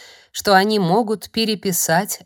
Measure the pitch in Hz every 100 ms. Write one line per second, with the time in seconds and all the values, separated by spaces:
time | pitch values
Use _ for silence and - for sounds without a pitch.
0 | - - _ - 208 190 208 214 170 202
1 | 214 208 - 220 220 214 196 175 - 165
2 | 208 -